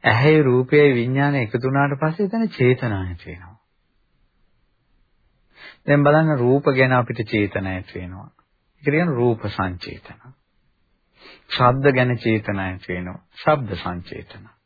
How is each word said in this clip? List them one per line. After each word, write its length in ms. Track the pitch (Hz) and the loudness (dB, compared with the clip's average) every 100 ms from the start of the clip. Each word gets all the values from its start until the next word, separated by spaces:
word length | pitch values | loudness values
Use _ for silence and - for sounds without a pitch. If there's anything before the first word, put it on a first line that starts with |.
ඇහැයි 420 | - 113 139 156 | 0 2 4 4
රූපයයි 460 | 139 127 127 147 147 | 4 2 2 4 4
විඥානය 460 | 123 117 135 143 143 | 4 0 0 0 0
එකතු 220 | 110 123 | -2 -4
වුණාට 360 | 127 135 143 139 | -2 0 0 0
පස්සේ 300 | 156 160 202 | -4 -2 -4
එතන 220 | 226 220 | -2 -4
චේතනා 480 | - 123 127 120 98 | 0 2 2 -2 -6
ඇති 260 | 92 87 - | -8 -12 -14
වෙනවා. 300 | 85 90 107 _ _ _ _ _ _ _ _ _ _ _ _ _ _ _ _ _ _ _ _ - - | -18 -20 -20 _ _ _ _ _ _ _ _ _ _ _ _ _ _ _ _ _ _ _ _ -20 -16
දැන් 220 | - 143 | 0 4
බලන්න 360 | 143 151 160 143 | 6 4 4 2
රූප 300 | 120 139 139 | 2 2 2
ගැන 200 | 131 131 | 2 2
අපිට 300 | 127 120 117 107 | 2 0 -6 -4
චේතනා 460 | 110 101 101 95 | -2 -2 -2 -6
ඇති 220 | 92 92 92 | -8 -10 -12
වෙනවා. 320 | 90 92 - _ _ _ _ _ | -12 -14 -20 _ _ _ _ _
ඒ 20 | |
කියන්නේ 300 | 143 151 175 | -2 0 0
රූප 340 | 127 120 113 104 | 0 0 0 -6
සංචේතන. 720 | - 95 90 - 92 - - 127 131 _ _ _ _ _ _ _ _ - - _ | -4 -6 -6 -12 -16 -20 -20 -20 -20 _ _ _ _ _ _ _ _ -20 -20 _
ශබ්ද 460 | - 123 131 139 | 2 2 4 2
ගැන 260 | 131 123 123 | 2 0 0
චේතනා 480 | 117 110 104 101 95 | 0 -2 -2 -6 -6
ඇති 220 | 92 - | -10 -10
වෙනවා. 280 | 90 90 87 _ | -10 -8 -14 _
ශබ්ද 420 | - - 151 113 90 | -8 -2 -2 -2 -8
සංචේතන. 680 | - 90 - - - 101 101 _ | -8 -10 -12 -16 -18 -20 -20 _